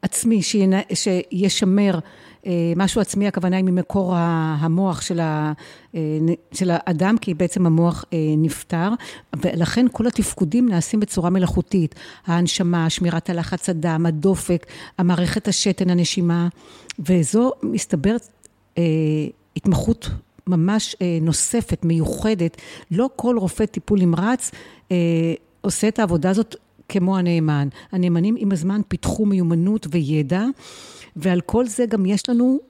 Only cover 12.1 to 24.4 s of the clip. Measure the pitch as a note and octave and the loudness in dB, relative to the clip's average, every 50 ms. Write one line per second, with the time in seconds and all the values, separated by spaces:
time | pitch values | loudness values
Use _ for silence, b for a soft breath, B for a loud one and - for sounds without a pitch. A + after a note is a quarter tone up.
12.1 | B B B - E3+ E3+ F3 E3+ - - F#3+ F3 F3 E3+ E3 E3 - - F#3 E3+ | B B B -2 0 2 2 0 0 0 0 0 2 2 0 0 0 0 -2 0
13.1 | D#3+ E3 - - F3+ E3+ D#3+ - F#3+ F3 - - F3 D#3+ D3+ F3 D#3+ D#3+ E3+ E3 | 0 -2 -4 -2 -4 -4 -4 -4 -6 -4 -2 -4 -4 -2 0 0 0 2 2 0
14.1 | D#3+ D3+ D3 G3 F#3+ D#3 - - F3 E3 - B B B B B B - F#3 F3 | 0 2 2 2 2 2 0 -2 -2 -2 -2 B B B B B B 0 2 2
15.1 | F3+ E3 F3+ D#3+ - A3 - G#3+ F#3+ - - G3+ F#3 - F#3+ F3+ F3+ F3 F3 - | 2 2 0 0 -2 -2 -2 -2 -2 0 0 0 0 0 0 0 2 2 0 0
16.1 | - G3 F3 E3+ E3+ E3+ E3+ F3 B B B B B B B B B - E3 D3 | 0 0 0 0 2 2 0 -2 B B B B B B B B B -8 0 2
17.1 | F#3 F3 D#3+ - - A3 A#3+ C4 - - - G#3+ - G3+ - - - D#3 C3+ G3 | 2 2 2 2 2 2 2 2 0 -2 -4 -4 -4 -4 -2 -2 -4 0 0 0
18.1 | A3+ A#3+ - - _ _ _ - _ _ _ _ _ E3+ E3+ E3 D#3 D#3+ D#3+ D3+ | 0 0 -4 -10 _ _ _ -20 _ _ _ _ _ -2 0 2 2 2 2 2
19.1 | D#3 D#3 D3+ - - _ _ _ _ - - G3+ F3 - - A3 A#3 - - - | 0 0 -2 -4 -8 _ _ _ _ -2 0 2 2 2 2 0 -2 -2 -2 -10
20.1 | - - - _ _ - _ - F3+ E3+ D#3+ F3+ G#3 A3 - - - - F#3 F3+ | -10 -10 -12 _ _ -12 _ 0 0 2 2 2 0 0 -2 -4 -6 -4 -4 -2
21.1 | E3+ E3 D#3 E3 D3+ - - - - A#3 A3 - - - - E3 E3 E3 D#3 - | 0 0 0 0 0 0 -2 0 -2 -2 -2 -2 -4 -2 0 0 2 2 0 -2
22.1 | - - - A3 A3 F3+ E3+ E3 - B B B B B B B E3+ F#3 B3 C4+ | -2 -2 0 -2 0 0 0 -2 -4 B B B B B B B -2 -2 -2 -2
23.1 | - - - A#3+ B3 A3+ F#3+ F3 - - F3+ E3+ - - - - G#3 G3+ F#3 F3 | -2 -4 -2 0 0 0 0 -2 -2 -2 -4 -2 -2 -8 -2 0 2 4 4 2
24.1 | E3 E3 F#3 A3 F3+ - | 2 2 2 0 0 -2